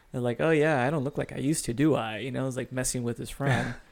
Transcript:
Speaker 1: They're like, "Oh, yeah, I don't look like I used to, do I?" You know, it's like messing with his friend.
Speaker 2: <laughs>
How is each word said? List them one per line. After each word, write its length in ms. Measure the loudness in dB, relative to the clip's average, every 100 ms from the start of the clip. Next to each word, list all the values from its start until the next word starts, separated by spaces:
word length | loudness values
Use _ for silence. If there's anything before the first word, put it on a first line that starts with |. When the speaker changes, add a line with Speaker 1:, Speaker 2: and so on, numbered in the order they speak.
| _
Speaker 1:
They're 80 | -2
like, 200 | -2 2
"Oh, 100 | 4
yeah, 360 | 4 4 4 2
I 40 |
don't 120 | 0
look 140 | -2 -2
like 140 | -4
I 60 | -2
used 260 | 0 0
to, 100 | -2
do 200 | 2 4 4
I?" 220 | 0 -4
You 120 | -6
know, 160 | -4 -4
it's 100 | -4
like 140 | -4
messing 300 | -4 -2 -2
with 160 | -4 -4
his 100 | -8
friend. 440 | -4 0 2 0 -6
Speaker 2:
<laughs> 60 | -14